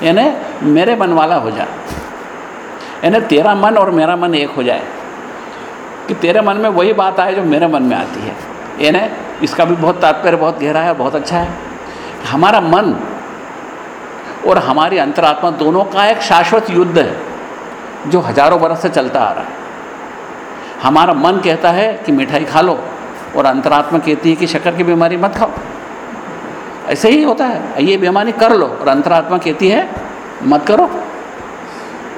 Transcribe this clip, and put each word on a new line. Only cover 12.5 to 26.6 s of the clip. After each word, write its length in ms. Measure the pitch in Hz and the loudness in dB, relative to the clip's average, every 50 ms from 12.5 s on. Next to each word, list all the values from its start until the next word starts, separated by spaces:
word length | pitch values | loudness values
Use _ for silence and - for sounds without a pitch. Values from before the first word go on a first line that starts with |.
| 220 208 | 4 4
मन 340 | 180 170 170 190 220 170 104 82 - - - - - - - - - - - - - - - - - - - - - - - - - - - - - | 4 4 4 4 4 2 0 -2 -4 -8 -10 -12 -12 -14 -14 -16 -16 -16 -16 -16 -14 -14 -14 -14 -14 -14 -14 -14 -14 -14 -14 -14 -14 -14 -10 -2 2
और 120 | 165 185 180 | 2 2 2
हमारी 400 | 139 - 131 123 127 175 190 175 | 2 2 2 2 2 2 2 0
अंतरात्मा 520 | 143 143 143 - 165 190 190 - - 175 | 0 0 0 2 2 2 2 2 0 -2
दोनों 340 | 156 139 156 156 170 190 196 | 0 2 2 2 2 2 2
का 220 | 190 - 190 202 | 0 2 2 4
एक 160 | 214 226 214 | 4 2 2
शाश्वत 480 | - - 190 170 175 - 220 - 220 - | 2 4 4 4 4 4 2 2 2 2
युद्ध 280 | 180 170 180 175 165 165 | 2 2 2 4 4 2
है, 220 | 131 - 101 - - - - - - - - - - - - - - - - - - | 2 2 -2 -6 -8 -10 -12 -12 -12 -14 -14 -14 -14 -14 -14 -14 -14 -14 -14 -10 -4
जो 140 | 147 165 180 | 0 0 0
हजारों 400 | - - 104 143 139 156 180 165 | 2 2 2 4 6 6 6 4
बरस 220 | 160 160 165 160 | 2 2 0 0
से 60 | - 165 | -2 0
चलता 320 | 139 147 131 123 - 135 | 0 0 0 0 0 0
आ 120 | 113 98 | 0 0
रहा 100 | 87 - | 0 -4
है। 200 | - - - - - - - - - - - - - - - - - - - - - - - - - - - - | -6 -8 -10 -12 -14 -14 -14 -14 -16 -16 -16 -14 -14 -14 -14 -14 -14 -14 -14 -14 -14 -14 -14 -14 -14 -14 -8 -2
हमारा 320 | - 131 147 156 170 180 165 | 0 2 4 4 6 4 4
मन 180 | 135 147 175 | 4 4 2
कहता 380 | 190 190 - 180 160 160 185 175 | 2 2 2 0 0 2 2 2
है 220 | 170 185 214 220 208 - - | 4 4 2 0 0 -2 0
कि 60 | 160 | 2
मिठाई 320 | 147 135 135 131 147 143 160 | 2 2 2 2 0 -2 0
खा 160 | - 143 156 | 2 2 2
लो 180 | 175 180 156 - - - - - - - - - - - - | 4 4 2 -2 -4 -10 -10 -12 -12 -14 -14 -14 -12 -6 -2
और 80 | - 143 | 2 2
अंतरात्मा 540 | 135 131 135 127 151 147 165 - - 170 160 | 2 2 2 2 2 2 2 2 2 0 0
कहती 320 | 143 160 147 143 - 165 | 2 2 0 2 2 2
है 60 | 160 | 2
कि 100 | 160 180 | 2 0
शक्कर 280 | 165 - 143 - 175 170 | -2 -2 0 0 0 0
की 100 | 175 175 | 2 2
बीमारी 320 | 170 175 165 170 170 180 | 2 4 4 4 2 2
मत 200 | 170 185 202 202 | 0 0 0 0
खाओ। 140 | - 226 - - - - - - - - - - - - - - - - - - - - - - - | 0 -2 -2 -2 -6 -10 -12 -12 -14 -14 -14 -14 -14 -14 -14 -14 -14 -12 -12 -12 -12 -12 -12 -12 -12